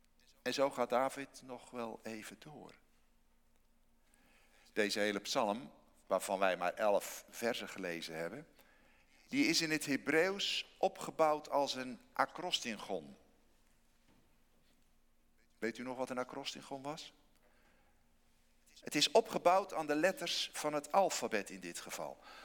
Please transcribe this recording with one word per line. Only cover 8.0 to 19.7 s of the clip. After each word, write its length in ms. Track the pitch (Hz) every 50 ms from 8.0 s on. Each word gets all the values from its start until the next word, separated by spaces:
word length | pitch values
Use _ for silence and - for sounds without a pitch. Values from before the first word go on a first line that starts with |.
| 80 82 82
hebben, 320 | 80 82 85 107 139 160 - - - - _ _ _ - - - _ _ _ _ - - -
die 160 | 127 139 143
is 160 | 143 165 156
in 100 | 165 160
het 140 | 156 147 -
Hebreeuws 880 | 147 135 127 - 135 147 156 170 190 196 202 - - - - - - - -
opgebouwd 720 | - 190 190 - - - - - 160 151 151 151 - -
als 260 | 135 143 143 131 -
een 240 | 127 127 127 123 - - - -
acrostingon. 1040 | - 135 - - - 160 208 - - - 120 107 98 - - 98 85 73 69 - - _ _ _ _ _ _ _ _ _ _ _ _ _ _ _ _ _ _ - _ _ _ _ _ _ _ _ _ _ _ _ _ _ _ _ _ _ _ _ _ _ _ _ _ _ _ _ -
Weet 180 | 107 113 117 -
u 60 | 123
nog 140 | 131 127 127
wat 120 | 131 -
een 80 | 131 127
acrostingon 640 | 127 - 135 135 139 - - 139 131 - 139 135
was? 320 | 131 139 156 - - - - _ _ _ _ _ _ _ _ _ _ _ _ _ _ _ _ _ _ _ _ _ _ _ _ _ _ _ _ _ _ - - -
Het 140 | - - -
is 160 | 151 147 -
opgebouwd 600 | - 226 226 - - 170 - 175 185 190 202 -